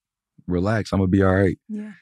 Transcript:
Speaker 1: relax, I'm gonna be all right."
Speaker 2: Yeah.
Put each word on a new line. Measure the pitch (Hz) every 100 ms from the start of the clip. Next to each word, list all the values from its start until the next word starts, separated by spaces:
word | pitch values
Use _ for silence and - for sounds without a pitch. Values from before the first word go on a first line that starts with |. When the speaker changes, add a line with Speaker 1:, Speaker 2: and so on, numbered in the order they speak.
| _ _ _ _ -
Speaker 1:
relax, | 87 98 110 95
I'm | 98
gonna | 92
be | 98
all | 95
right." | 92 98 - -
Speaker 2:
Yeah. | 214 214 196